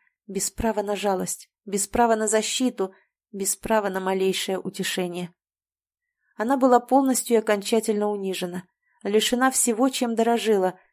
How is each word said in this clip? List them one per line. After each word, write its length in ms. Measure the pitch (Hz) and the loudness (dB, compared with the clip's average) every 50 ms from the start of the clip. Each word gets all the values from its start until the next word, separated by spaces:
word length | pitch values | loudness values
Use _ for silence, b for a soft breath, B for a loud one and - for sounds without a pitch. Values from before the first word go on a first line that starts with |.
| b b b _ _ | b b b _ _
без 240 | - 190 196 - - | -8 -6 -6 -6 -6
права 320 | - - - 226 208 208 | -4 -4 -2 -2 -2 -2
на 140 | 202 202 208 | -2 -4 -4
жалость, 540 | 190 202 202 190 185 185 - - - - _ _ _ _ | -2 -2 -2 -2 -2 -2 -6 -8 -10 -14 _ _ _ _
без 220 | 208 196 202 - | -6 -4 -4 -4
права 300 | - - 233 240 233 226 | 0 0 2 2 4 2
на 120 | 220 214 208 | 2 2 2
защиту, 640 | 220 220 214 - - - 254 247 247 - 190 190 b b b b _ _ _ _ | 0 0 0 0 -2 0 0 0 0 -2 -4 -4 b b b b _ _ _ _
без 240 | - 196 196 - - | -10 -6 -6 -6 -6
права 320 | - - - 226 220 202 202 | -4 -2 0 0 2 2 0
на 120 | 185 190 | -2 -2
малейшее 580 | 190 190 190 190 190 190 185 - - - 190 185 | -2 -2 0 0 0 0 0 -2 -4 -4 -4 -4
утешение. 760 | - 185 - - 185 - - 190 180 175 175 175 175 170 _ _ _ _ _ _ _ _ _ _ _ _ _ _ _ _ _ _ _ _ _ | -6 -8 -8 -6 -6 -4 -4 -4 -4 -4 -6 -8 -10 -10 _ _ _ _ _ _ _ _ _ _ _ _ _ _ _ _ _ _ _ _ _
Она 200 | - 214 226 277 | -4 -2 0 2
была 240 | 262 262 262 247 240 | 4 6 6 6 4
полностью 560 | 240 - 262 277 269 262 254 - - - 233 | 4 4 2 4 4 2 0 -2 0 2 2
и 20 | 220 | 2
окончательно 680 | 214 220 214 202 196 - 233 220 220 226 214 208 208 208 | 2 2 0 -2 0 0 0 0 0 0 -2 0 -2 -2
унижена, 560 | 208 202 196 190 185 - 185 175 175 185 - _ _ _ _ _ _ _ | -2 -4 -4 -6 -6 -6 -6 -8 -8 -10 -12 _ _ _ _ _ _ _
лишена 480 | - 196 202 214 214 - 247 240 262 262 | -4 0 2 2 2 2 2 2 2 2
всего, 380 | 262 - - 247 220 208 262 269 | 2 0 0 0 2 2 2 0
чем 240 | 262 - 254 233 226 | 0 0 -2 0 0
дорожила, 640 | 214 226 233 233 220 196 220 214 196 185 185 175 b b b | 0 2 2 2 2 2 2 2 2 2 0 -2 b b b